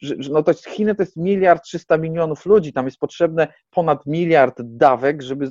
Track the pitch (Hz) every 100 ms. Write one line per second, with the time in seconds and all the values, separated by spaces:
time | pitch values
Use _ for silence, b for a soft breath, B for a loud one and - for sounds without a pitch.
0 | 139 - 139 151 151 160 - - 214 202
1 | 185 - 175 196 185 165 - 170 - 160
2 | 160 160 160 147 175 208 156 135 131 -
3 | 139 - 170 160 156 b _ - 160 147
4 | 143 156 175 160 131 - 120 117 151 123
5 | 135 151 127 139 139